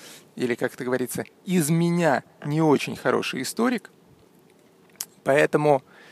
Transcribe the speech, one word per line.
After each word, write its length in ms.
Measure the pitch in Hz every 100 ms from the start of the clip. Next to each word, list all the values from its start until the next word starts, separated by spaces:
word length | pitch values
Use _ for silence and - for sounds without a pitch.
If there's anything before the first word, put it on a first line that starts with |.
| - - -
или, 220 | - 123 120
как 180 | 127
это 100 | -
говорится, 400 | 123 127 123 - 110 _
из 260 | - 180 143
меня 540 | 165 170 175 165 120 - _
не 160 | 147 151
очень 360 | 160 131 - -
хороший 460 | - 117 - -
историк, 500 | 131 - 240 240 - _ _ _ _ _ _ _ _ _ _ _ - _
поэтому, 640 | - 143 156 156 151 139 - - -